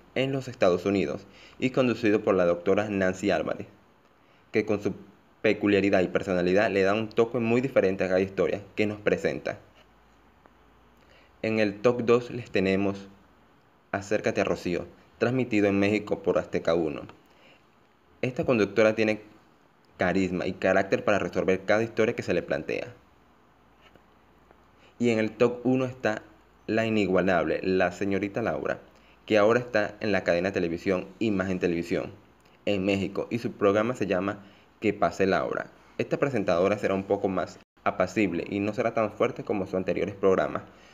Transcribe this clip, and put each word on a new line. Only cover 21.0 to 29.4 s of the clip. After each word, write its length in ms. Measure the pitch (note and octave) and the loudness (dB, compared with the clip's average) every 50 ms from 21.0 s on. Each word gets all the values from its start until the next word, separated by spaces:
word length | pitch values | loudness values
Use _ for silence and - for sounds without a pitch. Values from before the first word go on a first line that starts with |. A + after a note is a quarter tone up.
| - | 0
para 140 | A2+ G#2 F#2+ | 2 0 2
resolver 480 | E2+ F2 - F#2+ E2+ F2 F#2+ F#2 - | 0 -2 -2 -2 0 0 0 0 0
cada 160 | - G#2 G#2+ A2+ | 0 0 0 0
historia 340 | A2+ A2+ - A2 A2+ A#2 | -2 0 0 0 0 0
que 60 | - A2 | -2 -4
se 100 | - F#2 | -2 -2
le 100 | E2+ - | -2 -2
plantea. 520 | - - C#2+ D2+ - A1 G1+ - - - - _ _ _ _ _ _ _ _ _ _ _ _ _ _ _ _ - - _ - _ _ _ _ _ _ _ _ _ _ - _ _ _ _ _ - - _ - | -2 -4 -4 -4 -4 -6 -6 -6 -10 -14 -20 _ _ _ _ _ _ _ _ _ _ _ _ _ _ _ _ -20 -20 _ -20 _ _ _ _ _ _ _ _ _ _ -20 _ _ _ _ _ -20 -16 _ -2
Y 120 | A#2+ A#2+ | 0 2
en 80 | A2+ A2 | 2 2
el 140 | A2 G#2+ G#2+ | 0 0 0
top 280 | - B2 A#2 - - - | 2 2 2 2 0 -2
uno 200 | C3 B2+ C3 C3 | 0 0 0 0
está 380 | B2+ B2 - - G#2+ G#2+ G#2+ - - - _ _ _ _ _ _ | -2 -4 -4 -2 -2 -2 -4 -8 -14 -20 _ _ _ _ _ _
la 200 | - G#2+ A2 A2+ | -2 -2 0 0
inigualable, 760 | A2+ A2 G#2+ G2+ F2+ F#2 F2+ F2 F#2+ F#2 E2+ D#2 D#2 D2+ D2 - | 2 2 2 2 2 2 2 4 4 4 2 2 0 0 -2 0
la 300 | F#2+ F#2 F#2 F#2 F2 F#2 | 0 2 2 2 0 0
señorita 480 | - G#2 G2 G2 F#2+ G2+ G2+ - A#2+ | -2 -4 -2 -2 -2 -2 -4 -4 -4
Laura, 400 | A2+ F#2+ D#2 C#2+ - - - - - - - - _ _ - _ - | -4 -4 -4 -4 -4 -4 -6 -6 -8 -20 -20 -20 _ _ -20 _ -2
que 100 | - G#2+ | 2 4
ahora 240 | G#2 | 6